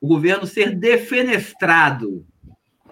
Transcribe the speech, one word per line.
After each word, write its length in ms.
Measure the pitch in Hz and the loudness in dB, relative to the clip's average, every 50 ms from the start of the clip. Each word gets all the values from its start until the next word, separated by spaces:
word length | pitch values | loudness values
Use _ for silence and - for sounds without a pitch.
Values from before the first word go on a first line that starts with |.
O 80 | 139 147 | -2 0
governo 380 | 165 147 156 175 190 196 196 | 2 2 2 2 0 0 -4
ser 280 | - - 226 202 - 185 | -4 -2 -2 0 0 -2
defenestrado. 1500 | 180 196 233 240 233 226 - 262 247 254 254 226 196 - - - - 190 180 165 165 156 143 143 123 113 101 95 87 - _ _ _ - - - _ _ _ _ _ _ _ | -2 0 2 2 0 0 -2 -2 -2 0 0 -2 -2 -4 -6 -8 -2 0 2 4 4 4 2 0 -4 -6 -8 -10 -10 -14 _ _ _ -20 -20 -20 _ _ _ _ _ _ _